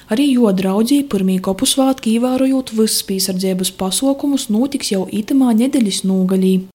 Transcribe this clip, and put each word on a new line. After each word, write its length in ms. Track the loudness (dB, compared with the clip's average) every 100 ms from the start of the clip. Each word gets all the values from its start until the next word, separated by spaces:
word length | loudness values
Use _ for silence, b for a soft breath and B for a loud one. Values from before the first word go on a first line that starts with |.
| B
Arī 260 | 0 2
jo 200 | 4 2
draudzī 500 | 2 0 0 2 0
pirmī 360 | 0 -2 0 0
kopu 240 | -2 -2 -2
svātki, 480 | 0 0 0 -2 0
īvērojot 580 | 0 0 0 0 -2 0
visus 280 | 0 0 -4
pīsardzības 680 | -4 -4 -2 -2 -2 -4 -4
pasaukumus, 720 | -4 0 0 0 -2 -2 0
notiks 420 | 0 0 -4 -4 -4
jau 120 | -2
itamā 440 | -4 0 2 4 4
nedēļas 500 | 2 2 0 0 0
nogalī. 500 | 0 2 2 2 0 -2